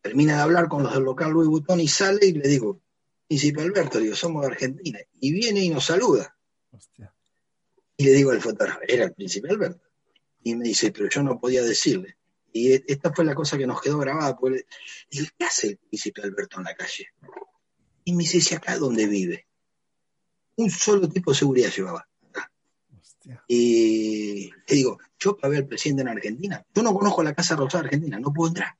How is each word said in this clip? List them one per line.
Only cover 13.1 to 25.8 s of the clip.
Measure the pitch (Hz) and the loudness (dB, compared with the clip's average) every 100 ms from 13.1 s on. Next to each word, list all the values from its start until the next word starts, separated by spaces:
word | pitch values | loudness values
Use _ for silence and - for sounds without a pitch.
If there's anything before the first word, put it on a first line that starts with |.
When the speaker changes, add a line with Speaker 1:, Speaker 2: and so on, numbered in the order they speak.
Speaker 1:
fue | 165 | 0
la | 156 | 0
cosa | 143 151 143 | 0 -2 -2
que | 127 | -2
nos | 123 | -2
quedó | 139 151 | -2 -2
grabada, | 135 151 143 127 | -2 -2 -2 -2
porque | 131 131 | -2 -2
le | - - - - - | -6 -20 -20 -20 -14
digo, | 143 - _ | -8 -8 _
"¿Qué | |
hace | 359 - 208 | -4 -2 -4
el | 196 | -6
príncipe | _ - 104 101 | _ -10 -10 -8
Alberto | 101 98 98 - | -10 -8 -10 -10
en | |
la | 90 | -12
calle?". | - - - - _ - - - _ _ _ _ _ | -10 -10 -12 -14 _ -20 -20 -20 _ _ _ _ _
Y | - | -2
me | 175 | 0
dice, | 165 175 | 2 2
"Si | - 160 | 2 -2
acá | - - | -4 -2
donde | 139 113 107 | 0 2 2
vive". | 101 92 82 _ _ _ _ _ _ _ _ _ _ _ - | 0 -2 -6 _ _ _ _ _ _ _ _ _ _ _ -2
Un | 220 | -2
solo | - - 202 175 | 0 2 2 2
tipo | 180 175 | -2 0
de | 135 | 2
seguridad | 143 127 110 | 4 4 2
llevaba. | - 95 87 - _ _ | 0 -6 -8 -14 _ _
Acá. | - - _ _ _ _ 110 | -14 -14 _ _ _ _ -20
Speaker 2:
Hostia. | _ _ - 120 _ | _ _ -20 -20 _
Speaker 1:
Y | 120 120 117 113 110 110 107 104 101 98 - - | 2 4 6 4 2 0 -4 -6 -8 -12 -16 0
te | |
digo, | 147 127 - _ _ | 2 2 -2 _ _
yo | 196 202 | -2 0
para | 139 | -2
ver | 147 | -2
al | 139 | -2
presidente | - | -4